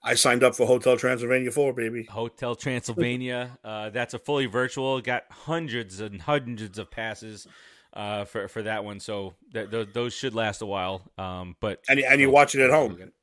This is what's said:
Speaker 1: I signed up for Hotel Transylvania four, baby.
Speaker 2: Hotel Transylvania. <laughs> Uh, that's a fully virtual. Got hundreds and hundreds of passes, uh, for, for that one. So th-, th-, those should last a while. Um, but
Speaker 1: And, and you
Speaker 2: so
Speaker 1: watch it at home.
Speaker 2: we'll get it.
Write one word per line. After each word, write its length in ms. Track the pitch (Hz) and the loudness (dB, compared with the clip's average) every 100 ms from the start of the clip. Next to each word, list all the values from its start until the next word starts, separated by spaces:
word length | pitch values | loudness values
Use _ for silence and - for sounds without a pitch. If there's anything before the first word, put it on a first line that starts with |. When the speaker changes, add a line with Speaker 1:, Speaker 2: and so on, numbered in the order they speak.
Speaker 1:
I 100 | - 123 | 2 4
signed 280 | 139 123 | 6 6
up 120 | 127 - | 6 4
for 100 | 117 | 4
Hotel 300 | 127 127 123 | 6 6 4
Transylvania 560 | 127 127 120 127 127 | 2 0 0 0 0
four, 220 | 120 143 | 0 0
baby. 300 | 123 113 117 110 | 0 -4 -4 -8
Speaker 2:
Hotel 500 | 104 117 _ 123 120 | -8 -8 _ -6 -4
Transylvania. 1000 | 135 123 - 117 120 123 127 123 123 127 | -4 -4 -6 -2 -2 -2 -4 -6 -8 -12
<laughs> 20 | 107 | -12
Uh, 240 | 107 107 | -10 -8
that's 240 | 110 120 | -6 -6
a 60 | 123 | -8
fully 260 | - 143 131 | -4 -2 0
virtual. 560 | 110 127 - 131 131 | 0 -2 -2 -2 -2
Got 240 | 120 123 - | -2 -4 -4
hundreds 720 | - - 165 160 120 104 95 | -16 -6 -4 -4 -6 -8 -10
and 220 | 107 98 | -10 -8
hundreds 560 | 82 147 120 117 107 95 | -2 -2 -2 -10 -10 -10
of 120 | 98 | -12
passes, 540 | - 110 107 110 104 - - - _ _ | -8 -8 -10 -14 -16 -20 -20 -20 _ _
uh, 300 | - 104 104 101 | -10 -6 -6 -6
for, 220 | 110 98 | -8 -8
for 140 | - | -6
that 220 | 107 107 104 | -4 -6 -6
one. 140 | 101 | -12
So 320 | - 104 98 87 _ | -10 -8 -8 -14 _
th-, 160 | 110 104 | -10 -6
th-, 200 | 113 107 | -6 -6
those 200 | 117 120 | -4 -4
should 200 | - 135 110 | -4 -6 -2
last 260 | 110 98 | -2 -4
a 40 | 107 | -6
while. 360 | 98 92 95 - - | -4 -4 -6 -10 -10
Um, 380 | 95 90 90 87 | -10 -8 -12 -6
but 220 | 107 98 - | -6 -6 0
Speaker 1:
And, 100 | 135 | 0
and 220 | 131 143 | 4 4
you 60 | 139 | 8
Speaker 2:
so 40 | |
Speaker 1:
watch 240 | 139 143 139 | 8 8 6
it 60 | |
at 80 | 131 | 6
home. 200 | 151 127 | 6 4
Speaker 2:
we'll 80 | 87 | -2
get 100 | 92 | -16
it. 60 | _ | _